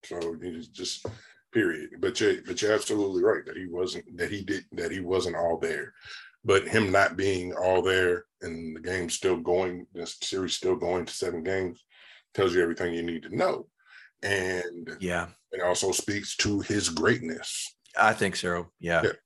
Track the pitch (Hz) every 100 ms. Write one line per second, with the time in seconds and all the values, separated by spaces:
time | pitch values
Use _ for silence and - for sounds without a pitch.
0 | - 87 85 82 87 82 - - 90 -
1 | 110 107 - _ _ 117 92 78 - -
2 | 92 - 104 92 - 87 104 107 - 107
3 | 98 92 98 90 - - 92 87 92 87
4 | - 85 87 101 98 95 - 87 85 92
5 | 87 92 87 82 85 82 - 73 - _
6 | - - - _ - 98 95 113 101 98
7 | 95 82 98 92 90 80 92 92 90 92
8 | 92 87 - _ 82 82 82 80 85 92
9 | 85 - 95 85 82 90 92 90 90 87
10 | 85 - - 95 92 - 92 87 87 90
11 | 82 - 92 85 82 95 92 - _ -
12 | - - _ - 95 87 85 82 90 85
13 | 85 82 - 95 277 - - _ _ -
14 | - _ 110 98 92 92 87 87 80 -
15 | 92 87 87 - _ 92 90 90 98 90
16 | - 104 101 - 107 101 95 104 90 80
17 | 80 120 82 82 - - - _ _ -
18 | 110 110 101 90 90 87 85 _ 85 85
19 | 85 -